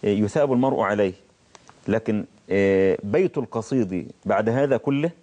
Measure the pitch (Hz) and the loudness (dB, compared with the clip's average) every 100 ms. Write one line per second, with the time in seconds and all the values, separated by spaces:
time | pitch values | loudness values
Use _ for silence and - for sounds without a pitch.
0 | 107 101 104 156 143 123 131 131 98 104 | 0 0 0 0 0 2 0 0 0 0
1 | 98 92 _ _ _ - - - - 110 | 0 -2 _ _ _ -20 -20 -14 -4 -2
2 | 113 107 - _ - 98 98 95 95 - | -2 -4 -6 _ -4 0 2 4 2 0
3 | 101 131 185 - 120 117 107 135 104 92 | 0 0 0 -2 -6 -8 -4 -2 -2 -4
4 | - - 95 98 107 123 143 123 - 139 | -8 -12 -4 0 0 0 2 0 0 -2
5 | 160 - | -2 -6